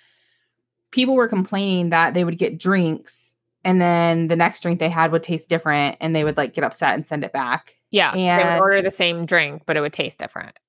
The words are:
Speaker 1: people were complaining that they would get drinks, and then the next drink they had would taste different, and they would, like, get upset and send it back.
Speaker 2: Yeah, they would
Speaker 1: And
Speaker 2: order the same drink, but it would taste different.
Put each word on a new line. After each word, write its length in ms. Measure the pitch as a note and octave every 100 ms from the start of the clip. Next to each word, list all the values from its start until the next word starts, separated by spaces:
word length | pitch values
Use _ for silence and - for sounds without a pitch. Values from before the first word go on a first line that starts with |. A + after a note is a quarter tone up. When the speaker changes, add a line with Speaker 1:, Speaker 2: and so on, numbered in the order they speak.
| _ _ _ _ _ _ _ _ _
Speaker 1:
people 240 | B3+ B3+
were 140 | C4 A#3
complaining 600 | G3 F#3 G3 G3 F#3 E3+
that 240 | E3 E3
they 100 | E3+
would 140 | F3 E3+
get 200 | F3+ D#3
drinks, 760 | F#3 G3 E3 D#3 - - - _ _ _
and 160 | F#3 F#3
then 480 | F3 E3+ E3+ E3 D#3+
the 80 | E3+
next 240 | E3+ -
drink 200 | F3 F3
they 80 | E3
had 240 | E3 D#3+
would 100 | E3
taste 260 | E3 E3 -
different, 480 | E3 D#3 D3 C#3+ -
and 140 | D#3+
they 100 | D#3+
would, 120 | D3+ D3+
like, 180 | C3+
get 100 | -
upset 300 | C3 - C#3+
and 120 | A2+ D3+
send 180 | D3
it 80 | -
back. 440 | C3+ B2 C3+ - _ _
Speaker 2:
Yeah, 220 | G3+ D#3
they 60 | F#3
would 60 | F3+
Speaker 1:
And 320 | F3 F3 E3+
Speaker 2:
order 220 | F#3+ G3
the 80 | F#3+
same 360 | - F3+ E3+ E3+
drink, 360 | F3 D3 D3+ -
but 100 | D#3
it 40 |
would 120 | D3
taste 260 | - C3 -
different. 400 | - - - -